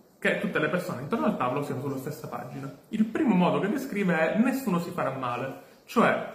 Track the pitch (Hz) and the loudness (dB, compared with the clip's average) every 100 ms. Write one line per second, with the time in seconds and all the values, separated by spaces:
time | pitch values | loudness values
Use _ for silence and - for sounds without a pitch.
0 | _ _ 190 170 - 156 151 175 - 120 | _ _ -2 0 -2 0 0 -2 -4 -6
1 | 147 233 285 - 127 143 139 127 139 135 | -4 -2 0 0 0 -2 -4 -4 -4 -6
2 | 147 - - 120 135 139 135 - - 214 | -6 -8 -10 -10 -10 -10 -12 -14 -4 0
3 | 220 - 269 180 165 143 196 269 - 202 | 0 2 4 6 6 4 0 -2 -2 0
4 | 185 160 160 202 269 262 202 170 - 160 | 2 4 4 4 2 0 0 0 -2 -2
5 | 135 131 127 123 135 - - - - 240 | -2 -2 -4 -4 -6 -8 -16 -20 -2 4
6 | 151 - - | 4 4 -2